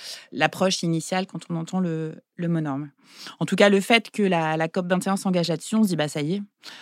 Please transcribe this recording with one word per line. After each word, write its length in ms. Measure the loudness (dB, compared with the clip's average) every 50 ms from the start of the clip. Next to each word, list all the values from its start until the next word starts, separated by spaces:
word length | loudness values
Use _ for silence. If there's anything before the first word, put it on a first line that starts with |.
| -16 -14 -14 -16 -16 -10
l'approche 520 | -4 0 0 0 2 2 0 0 0 0 0
initiale 440 | 0 0 0 -2 -2 -2 -4 -4
quand 140 | -4 -8 -12 -10 -6
on 80 | -6
entend 240 | -6 -6 -4 -2 -2
le, 360 | -2 -2 -2 -4 -6 -6 -8 -12 -18 _ _
le 120 | -6 -2 -2
mot 120 | 0 0
norme. 300 | 0 -2 -4 -6 -6 -8 -12 _ _ _ -20 -20 -18 -14 -8 -6
En 60 | -4
tout 100 | 0 4
cas, 140 | 6 6 6
le 100 | 6 4
fait 300 | 4 4 4 2 2 0
que 120 | -2 0 2
la, 360 | 2 2 2 2 0 0 0
la 100 | 0 -2
cop 180 | -2 -2 -2
vingt 180 | 0 0 0 0
et 20 | 0
un 80 | 0
s'engage 320 | 0 0 0 2 2 2 0
là-dessus, 280 | -2 -4 -4 0 2
on 60 | 2 2
se 60 | 4
dit, « 80 | 2
Bah, 120 | 0 0 -2
ça 120 | -2 -2
y 140 | -2 -2 -2
est. » 80 | -4 -6 -10 _ _ -20 -20 -20 -20